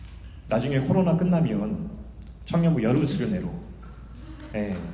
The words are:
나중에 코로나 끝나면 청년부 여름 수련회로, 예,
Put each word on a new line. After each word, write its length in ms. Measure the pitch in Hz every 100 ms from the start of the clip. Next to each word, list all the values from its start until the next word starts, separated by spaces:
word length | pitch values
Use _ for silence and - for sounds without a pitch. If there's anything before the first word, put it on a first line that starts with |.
| - - - - -
나중에 320 | 110 131 135
코로나 380 | - 190 170 165
끝나면 720 | 180 175 131 104 107 - - - - - - - -
청년부 360 | 170 170 139
여름 240 | 110 135 143
수련회로, 480 | 190 220 185 180 - - - - - - - - - - 104
예, 160 | 104 90 85